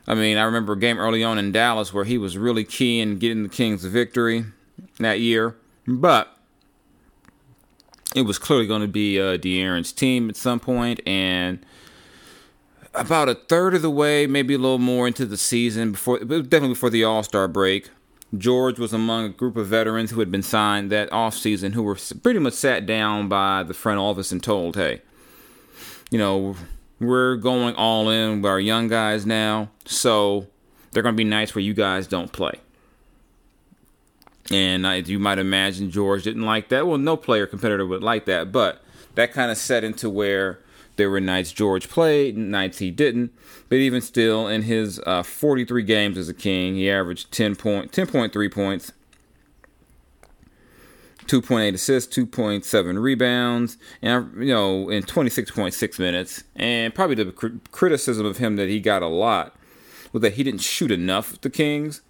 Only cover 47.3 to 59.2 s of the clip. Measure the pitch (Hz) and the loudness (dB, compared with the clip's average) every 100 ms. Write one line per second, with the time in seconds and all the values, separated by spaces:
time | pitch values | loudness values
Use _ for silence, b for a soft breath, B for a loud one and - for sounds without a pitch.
47.3 | - 107 101 110 101 - - 185 143 113 | -2 -2 0 -2 -2 -2 -4 0 0 0
48.3 | 104 101 104 98 98 - - _ _ _ | -2 -2 -2 -2 -4 -8 -20 _ _ _
49.3 | _ _ _ _ _ _ _ _ _ - | _ _ _ _ _ _ _ _ _ -20
50.3 | - - B B B B B B B - | -20 -20 B B B B B B B 0
51.3 | 127 120 120 104 95 - 131 - - 117 | 0 2 2 2 0 2 0 0 -2 -2
52.3 | - 107 104 - 107 90 92 127 127 123 | -2 -2 -2 0 0 2 0 0 2 2
53.3 | 123 123 120 120 - B B 107 123 - | 2 0 0 -2 -6 B B 0 0 -2
54.3 | - 135 117 98 95 95 104 92 - 131 | -4 0 2 2 0 0 -4 -2 0 0
55.3 | - 107 - 95 - 101 - 90 87 92 | 0 -6 -4 -4 -2 -4 -2 -2 -2 -4
56.3 | - - - 117 120 113 143 190 117 98 | -10 -14 -6 -2 0 -2 -2 0 0 -2
57.3 | - 113 120 - - 185 143 - 113 104 | -4 -8 -8 -10 0 2 2 0 -2 -2
58.3 | 98 120 101 95 107 107 98 85 82 | -2 -2 0 0 0 2 0 0 0